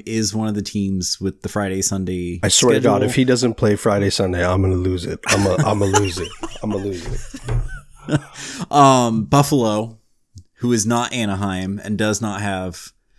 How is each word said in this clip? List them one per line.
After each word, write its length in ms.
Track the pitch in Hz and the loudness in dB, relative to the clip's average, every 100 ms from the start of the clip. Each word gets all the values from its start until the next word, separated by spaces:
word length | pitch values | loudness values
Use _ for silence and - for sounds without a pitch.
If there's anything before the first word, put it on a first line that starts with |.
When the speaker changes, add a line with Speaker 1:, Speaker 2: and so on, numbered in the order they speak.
| 110 | -4
Speaker 1:
is 280 | 110 104 | -2 -2
one 140 | 110 110 | -2 -2
of 80 | 104 | -2
the 60 | |
teams 580 | 95 107 98 95 90 - | -4 -2 -2 -2 -4 -4
with 200 | 95 - | -6 -6
the 80 | 101 | -6
Friday, 320 | 104 98 95 | -4 -4 -2
Sunday 580 | 95 98 92 90 87 87 | -4 -4 -4 -4 -4 -4
Speaker 2:
I 40 | 104 | 0
swear 260 | - 127 131 | 4 6 4
to 40 | |
God, 140 | 117 101 | 4 4
Speaker 1:
schedule. 120 | 104 | 2
Speaker 2:
if 60 | 131 | 2
he 80 | 127 | 2
doesn't 280 | 123 123 113 | 4 2 2
play 200 | 104 104 | 0 2
Friday, 340 | 113 101 98 | 2 2 2
Sunday, 360 | - 95 90 90 | 0 0 0 2
I'm 160 | 92 | 2
gonna 140 | 95 90 | 2 2
lose 300 | 92 90 90 | 0 -2 -4
it. 140 | - - | -6 0
I'm 180 | 101 98 | 2 2
a, 100 | 90 123 | 2 2
I'm 140 | 104 | 2
gonna 200 | 98 101 | 2 2
lose 180 | 98 90 | 0 -4
it. 120 | 82 - 110 - | -8 -10 -12 -8
I'm 80 | 107 | -6
gonna 120 | 101 | -4
lose 220 | 101 90 76 | -4 -6 -6
it. 360 | 64 - - - 117 - - - - - | -8 -8 -12 -4 -2 -2 -8 -16 -16 -2
Speaker 1:
<laughs> 640 | - - - - 269 - | -2 -4 -16 -12 -10 0
Um, 540 | 143 139 131 120 110 104 | 6 6 6 4 0 2
Buffalo, 760 | 143 139 143 110 107 113 113 _ _ _ 95 - - | 2 4 2 2 0 -4 -10 _ _ _ -20 -20 -6
who 160 | 123 | 0
is 120 | 117 104 | 2 2
not 280 | 120 120 | 0 0
Anaheim 680 | 123 107 98 101 92 95 101 | -2 -2 -2 -2 -4 -4 -6
and 140 | 104 104 | -4 -2
does 240 | 107 104 | 0 0
not 200 | 113 98 | -4 -4
have, 500 | 101 95 92 - - _ _ | -4 -4 -6 -10 -16 _ _